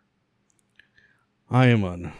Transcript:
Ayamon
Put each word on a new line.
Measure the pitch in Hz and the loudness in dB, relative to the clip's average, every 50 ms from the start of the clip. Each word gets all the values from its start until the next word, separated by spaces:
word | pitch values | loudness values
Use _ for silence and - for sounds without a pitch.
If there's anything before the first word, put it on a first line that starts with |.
| _ _ _ _ _ _ _ _ _ _ _ _ _ _ _ _ _ _ _ _ _ _ _ _ _ _ _ _ _ - | _ _ _ _ _ _ _ _ _ _ _ _ _ _ _ _ _ _ _ _ _ _ _ _ _ _ _ _ _ -2
Ayamon | 123 123 127 123 120 107 98 90 87 87 85 78 - | 0 2 4 4 2 2 -2 -4 -8 -10 -12 -14 -16